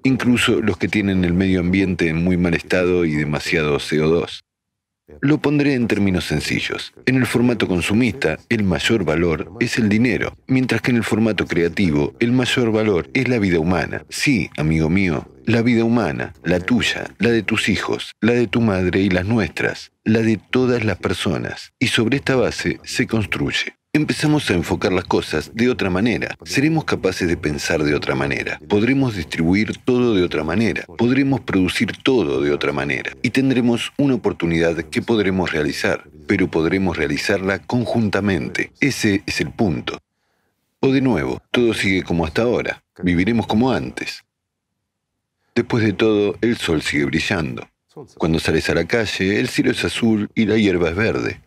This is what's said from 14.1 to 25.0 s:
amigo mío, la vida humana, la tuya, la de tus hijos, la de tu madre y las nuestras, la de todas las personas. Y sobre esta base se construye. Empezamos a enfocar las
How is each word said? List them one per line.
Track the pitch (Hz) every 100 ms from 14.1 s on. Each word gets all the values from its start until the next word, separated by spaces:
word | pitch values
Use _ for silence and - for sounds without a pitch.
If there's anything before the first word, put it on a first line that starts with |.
| - - 120 - -
amigo | 78 80 80
mío, | 92 92 71 - -
la | 64 113
vida | 117 113
humana, | 113 120 92 62 62 -
la | 82 87
tuya, | 90 120 - - 50 -
la | 113
de | 117
tus | 95 110 -
hijos, | 95 - - - -
la | 107
de | 120 113
tu | 120
madre | 113 92 90 95
y | 98
las | 90 92
nuestras, | 117 85 - - - - _
la | - 113
de | 110 104
todas | _ 127 127 120
las | 107 90
personas. | 95 87 - 67 57 - - _
Y | 117
sobre | - 113 139
esta | - 131
base | 95 - 92 -
se | - - 117
construye. | 110 101 73 71 - - _ _
Empezamos | 156 151 - 156 151 -
a |
enfocar | 92 - - 101
las | 92